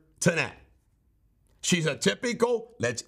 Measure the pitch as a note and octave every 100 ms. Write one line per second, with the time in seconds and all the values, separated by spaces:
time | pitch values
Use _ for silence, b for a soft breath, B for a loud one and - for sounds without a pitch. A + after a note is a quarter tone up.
0 | _ - F3 D#3+ B2 - - _ _ _
1 | _ _ _ _ _ _ - F3 D#3 B2+
2 | F#3+ G3+ A#3+ A#3 A#3 A3+ - - A#2+ A#2